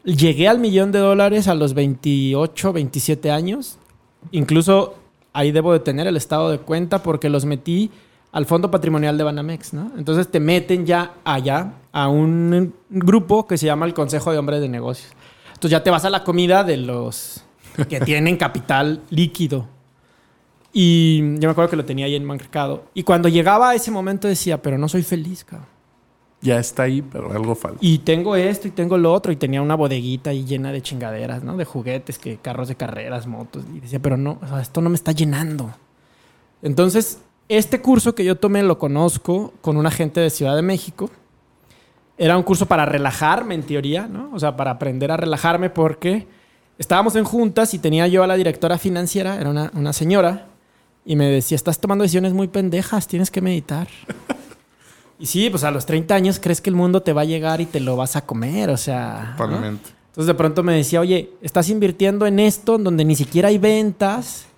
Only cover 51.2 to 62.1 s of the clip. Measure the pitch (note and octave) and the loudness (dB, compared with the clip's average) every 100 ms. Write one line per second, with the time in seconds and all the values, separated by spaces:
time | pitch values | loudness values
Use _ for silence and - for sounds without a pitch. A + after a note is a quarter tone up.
51.2 | C#3+ C#3 - D#3 - D#3+ G3+ G3 G3+ F3+ | 4 2 0 -2 -2 -4 -2 0 2 2
52.2 | F#3 F#3 F#3+ G3 F#3+ E3+ F#3+ G#3+ - F3 | 0 0 -2 -2 -2 -2 -2 -4 -2 -2
53.2 | F#3+ - F#3 F3 C#3+ C#3+ F3 - - - | -2 -2 -2 -2 -4 -8 -8 -12 -16 -16
54.2 | - - - - _ _ _ _ _ _ | -10 -12 -12 -20 _ _ _ _ _ _
55.2 | D#3 F3+ A3+ F3+ D3 C#3+ B2+ D#3+ D#3+ G3 | -4 0 0 0 -2 -4 -2 -2 0 2
56.2 | F#3 F#3+ E3+ E3+ - F3+ F3+ F#3 F#3 D3+ | 2 0 -2 -2 0 0 2 2 2 0
57.2 | D#3 D#3+ D#3+ D#3+ E3 D#3+ B2+ B2+ B2+ C#3+ | 0 -2 -2 -2 -2 -4 -2 -2 -2 -4
58.2 | - A2+ A#2+ F#3 G3 C3 - B2+ A#2 A2 | -4 -6 -4 -2 -2 -2 -2 -4 -6 -10
59.2 | A2 C3 A2 G#2 G#2+ G#2 - _ _ - | -10 -6 -4 -4 -6 -10 -14 _ _ -4
60.2 | D#3+ D#3+ D#3 D#3 F3 D#3+ C3+ E3+ F3+ F3+ | 0 2 2 2 2 2 2 0 2 0
61.2 | - - D#3 F3+ E3+ G#3+ G3+ E3 G3 | -2 -12 -6 -4 -2 2 0 2 0